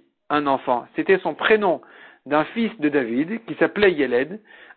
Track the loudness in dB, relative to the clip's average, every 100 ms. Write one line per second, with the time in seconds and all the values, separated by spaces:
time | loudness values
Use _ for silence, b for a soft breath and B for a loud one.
0 | _ _ _ -2 0 -2 0 -4 -4 -6
1 | 0 2 0 -4 2 2 2 -2 B B
2 | B B -2 -2 0 -2 -4 -2 0 0
3 | 0 -2 -2 -6 -10 -2 -2 2 2 2
4 | 0 0 -2 -8 B B B